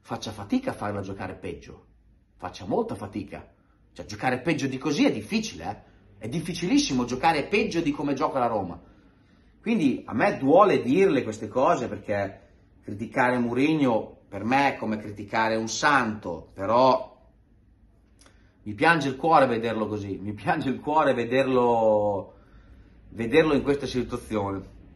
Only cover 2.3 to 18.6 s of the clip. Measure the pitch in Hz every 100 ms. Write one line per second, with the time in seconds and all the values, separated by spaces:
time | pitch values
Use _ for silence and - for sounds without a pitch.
2.3 | _ 87 - 92 185 226 110 104 107 -
3.3 | 87 - _ _ _ _ - - 104 131
4.3 | 127 170 147 135 127 156 151 277 107 101
5.3 | 220 220 - 170 208 - - _ - 113
6.3 | 156 - 170 175 285 - 131 117 127 165
7.3 | 156 135 214 226 165 147 - 143 131 156
8.3 | 135 120 107 87 80 - - _ _ _
9.3 | _ _ _ - 226 143 107 - 110 196
10.3 | - 135 170 202 135 120 160 190 139 110
11.3 | 104 107 123 151 151 113 98 - 101 98
12.3 | - - _ _ _ - 104 110 135 123
13.3 | 127 120 120 147 160 135 107 - - _
14.3 | 98 110 135 139 - 110 107 107 101 101
15.3 | 113 113 110 110 - 151 135 117 104 92
16.3 | 82 - - 98 117 131 117 - - _
17.3 | _ _ _ _ _ _ _ _ _ -
18.3 | _ _ _